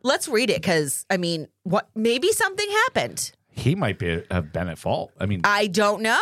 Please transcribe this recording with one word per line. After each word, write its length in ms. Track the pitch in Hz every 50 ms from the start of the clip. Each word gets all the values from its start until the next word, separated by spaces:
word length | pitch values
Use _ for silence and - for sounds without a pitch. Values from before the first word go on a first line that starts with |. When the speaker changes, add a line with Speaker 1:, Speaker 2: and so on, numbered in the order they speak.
| -
Speaker 1:
let's 240 | 247 294 - -
read 220 | 320 254 214 254 208
it 120 | 180 170 -
'cause, 420 | 196 175 160 151 139 - - - -
I 80 | 196
mean, 300 | 185 175 170 170 160 143 - _ _ -
what? 260 | 180 170 208 - _ -
Maybe 360 | 220 220 233 240 262 254 403
something 380 | 440 - 427 392 381 403 415 403
happened. 640 | 403 440 466 523 - - 123 120 - - - - - _ _ _
Speaker 2:
He 240 | - - - 127 170
might 220 | 202 156 107 92
be, 260 | - - 85 82 85 - -
have 240 | 87 90 80 76 -
been 140 | 85 90 87
at 80 | 80
fault. 340 | - - 87 120 - - - _ -
I 60 | 95
mean, 160 | 101 101 90 -
Speaker 1:
I 240 | 202 202 202 208
don't 340 | 208 170 214 208 208 214 208
know. 180 | 220 220 240 349